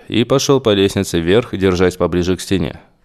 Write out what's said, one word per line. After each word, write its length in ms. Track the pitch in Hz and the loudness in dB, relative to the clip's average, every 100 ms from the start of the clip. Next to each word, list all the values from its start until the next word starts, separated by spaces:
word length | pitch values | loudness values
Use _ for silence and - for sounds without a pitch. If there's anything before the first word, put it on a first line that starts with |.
| - | -4
и 160 | - | -2
пошел 380 | 117 135 - 135 | 0 0 2 2
по 120 | 110 | 2
лестнице 460 | 101 98 101 92 85 | 2 2 0 -2 -2
вверх, 360 | 82 110 120 101 | 2 0 0 -2
держась 400 | 95 90 90 - | 0 2 0 0
поближе 400 | 87 90 87 90 | -2 0 0 -4
к 60 | |
стене. 380 | - 95 76 - - _ | -2 -4 -4 -8 -20 _